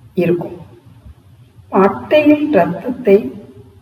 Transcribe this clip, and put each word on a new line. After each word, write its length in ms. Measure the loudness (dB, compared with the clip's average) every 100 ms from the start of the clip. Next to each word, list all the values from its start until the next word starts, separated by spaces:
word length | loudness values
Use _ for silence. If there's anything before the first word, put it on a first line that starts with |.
| -10
இருக்கும். 420 | -4 -2 -2 -6 -16 -20 -20 _ -20 -20 -20 _ _ _ -20 _
அட்டையில் 840 | 0 0 0 0 2 4 2 2
ரத்தத்தை 800 | 0 0 -4 -8 -4 2 2 0 -12 -20 -20 -20 _